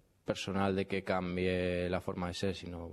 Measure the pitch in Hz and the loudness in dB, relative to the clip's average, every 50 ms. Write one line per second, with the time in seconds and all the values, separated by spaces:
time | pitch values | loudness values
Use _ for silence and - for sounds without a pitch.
0 | _ _ _ _ _ - 104 - - - 92 98 98 98 95 95 98 - 98 95 | _ _ _ _ _ -4 -2 -2 -2 -2 0 2 4 4 4 2 0 0 -2 -4
1 | 95 - 95 92 90 90 90 90 90 92 92 90 90 90 90 87 90 87 90 90 | 0 0 0 2 2 0 0 2 2 2 2 2 2 2 0 0 0 0 0 0
2 | - - 95 92 90 90 87 - - 98 90 - - 90 87 82 85 85 | -2 -2 -2 -2 -2 -2 -2 0 -2 -2 -2 -2 -6 -8 -8 -8 -8 -8